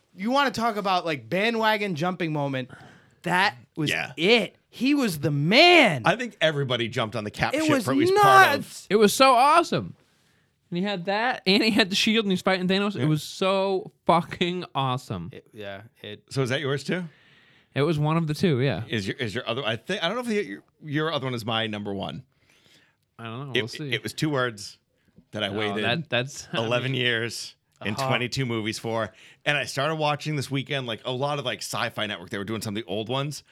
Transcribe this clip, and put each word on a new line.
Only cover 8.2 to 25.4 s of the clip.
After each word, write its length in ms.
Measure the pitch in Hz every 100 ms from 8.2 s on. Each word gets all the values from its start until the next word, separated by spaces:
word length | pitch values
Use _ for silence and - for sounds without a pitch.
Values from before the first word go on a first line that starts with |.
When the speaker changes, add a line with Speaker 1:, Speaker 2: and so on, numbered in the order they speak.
| 392 392 349
Speaker 2:
of 60 | 285
Speaker 1:
nuts. 260 | - - -
Speaker 3:
It 60 | 214
was 160 | 202
so 180 | - 262
awesome. 600 | 240 277 339 330 151 85 - _ _ _ _ _ _ _
And 60 | 175
he 60 |
had 220 | 208 190 185
that, 360 | 208 247 - -
and 180 | 202
he 60 | 220
had 180 | 214 185
the 60 | 196
shield, 300 | 226 220 202
and 40 |
he's 100 | 180
fighting 260 | 190 185 185
Thanos. 260 | 190 202
Speaker 2:
Yeah. 80 | 120
Speaker 3:
It 20 | 147
was 140 | 156
so 680 | - - 190 196 196 190 - -
fucking 640 | - 175 - - 175 180 160
awesome. 560 | 139 131 123 - 92 85
Speaker 1:
It, 140 | 95 -
yeah. 280 | 110 101 98 113 _
It 220 | 104 104 _
Speaker 2:
So 120 | 135
is 80 | 120
that 100 | 139
yours 240 | 139 139
too? 200 | - 175 165 - _ _ _ _ _
Speaker 3:
It 80 | 135
was 160 | 151 151
one 200 | 151 165
of 80 | 156
the 80 |
two, 260 | 151 190 123
yeah. 220 | 135 90 117
Speaker 2:
Is 180 | 117 98
your, 80 | -
is 180 | 113
your 140 | 113 110
other, 160 | 117
I 120 | 110 117
think, 280 | - 190
I 40 | 165
don't 80 | 240
know 80 | 240
if 160 | 208 175
your, 160 | - - _
your 280 | 156 147 156
other 120 | 147 131
one 80 |
is 120 | 120 107
my 200 | 113 110
number 280 | 104 104
one. 280 | 98 85 - - _ _ _ _ _ _ _ _ -
Speaker 3:
I 60 |
don't 220 | 113 120 143
know. 60 |
Speaker 2:
It, 80 | 120
Speaker 3:
We'll 60 | 110
see. 240 | - 147
Speaker 2:
it 100 | 120
was 100 | -
two 160 | - 156
words 480 | 135 123 107 101 - _ _ _ _ _
that 120 | 107